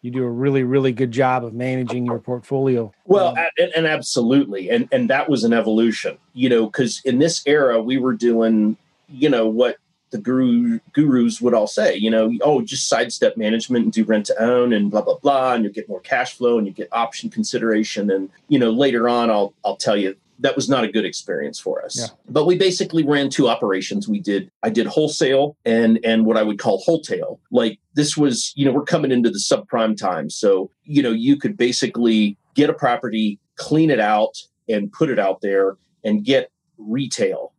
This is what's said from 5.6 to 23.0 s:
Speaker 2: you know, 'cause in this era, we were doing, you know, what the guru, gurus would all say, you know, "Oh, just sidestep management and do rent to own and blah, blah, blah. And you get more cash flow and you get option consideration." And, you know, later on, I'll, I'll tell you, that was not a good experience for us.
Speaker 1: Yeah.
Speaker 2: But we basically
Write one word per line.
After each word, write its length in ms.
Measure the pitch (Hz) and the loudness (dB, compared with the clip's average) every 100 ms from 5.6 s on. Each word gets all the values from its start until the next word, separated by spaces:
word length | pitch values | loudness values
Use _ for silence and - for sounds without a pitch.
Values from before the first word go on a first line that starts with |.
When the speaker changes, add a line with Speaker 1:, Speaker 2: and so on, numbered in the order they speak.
| 110 110 117 107 - - _ | 2 2 2 0 -6 -10 _
Speaker 2:
you 160 | 123 127 | -2 2
know, 200 | 120 110 | 2 0
'cause 320 | - 120 - 135 | -2 -2 -2 -2
in 120 | 123 | 2
this 220 | 160 - 143 | 2 0 0
era, 340 | 147 135 113 | 2 2 0
we 160 | 113 135 | 0 -2
were 160 | 127 | -2
doing, 640 | 110 120 113 113 110 107 110 _ _ _ | 0 0 2 2 2 2 -2 _ _ _
you 220 | 135 147 | -4 0
know, 180 | 123 110 | 2 0
what 300 | 110 123 - _ _ _ | 2 0 0 _ _ _
the 80 | 107 | -10
guru, 600 | 107 131 131 120 120 113 _ | -2 0 2 2 2 -2 _
gurus 480 | - 151 127 117 110 | 0 2 4 2 0
would 120 | 123 | 0
all 140 | 117 104 | 2 0
say, 280 | - 104 87 | 0 0 0
you 120 | 110 | 0
know, 220 | 113 110 120 | 2 0 0
"Oh, 200 | 147 139 | 0 0
just 260 | 113 135 - | -2 -6 -2
sidestep 480 | 113 123 - 117 113 | -2 -2 0 -2 0
management 480 | 107 113 - 123 110 | -2 -2 -2 0 0
and 60 | |
do 140 | 110 107 | 0 0
rent 220 | 110 101 | 0 0
to 140 | - | -2
own 300 | 113 123 123 | 2 2 2
and 180 | 107 101 | 2 0
blah, 120 | 104 | 0
blah, 160 | - - | -2 0
blah. 360 | 143 139 131 120 | 2 2 2 0
And 100 | 104 | -2
you 40 | |
get 200 | 101 104 | -6 -12
more 100 | 95 | -14
cash 380 | - 131 123 - | -6 -4 -4 -2
flow 200 | 123 120 | 0 2
and 80 | 101 | -2
you 40 | |
get 160 | 95 98 | -8 -8
option 360 | 110 117 - 110 | -4 -4 -6 -10
consideration." 800 | 110 107 123 113 107 107 110 101 | -6 -4 -2 0 0 -2 -4 -2
And, 180 | 95 95 _ _ | -2 -4 _ _
you 100 | 143 | 2
know, 100 | 117 | 2
later 400 | 113 139 117 120 | 2 2 2 0
on, 200 | 120 117 | 2 2
I'll, 240 | 104 98 _ 104 | 0 -2 _ -6
I'll 100 | 95 | -4
tell 220 | - 104 | -2 0
you, 180 | 95 98 _ _ | -2 -6 _ _
that 160 | 135 131 | -2 -2
was 140 | 120 | 0
not 160 | 135 110 | 0 2
a 60 | |
good 120 | 107 92 | 0 -2
experience 540 | - - 82 71 - | -8 -6 -6 -6 -8
for 240 | 92 80 | -6 -6
us. 140 | - - | -8 -10
Speaker 1:
Yeah. 160 | 117 _ - | -10 _ -4
Speaker 2:
But 160 | 127 156 | 0 2
we 100 | 180 | 4
basically 480 | 190 180 180 165 | 2 0 -2 0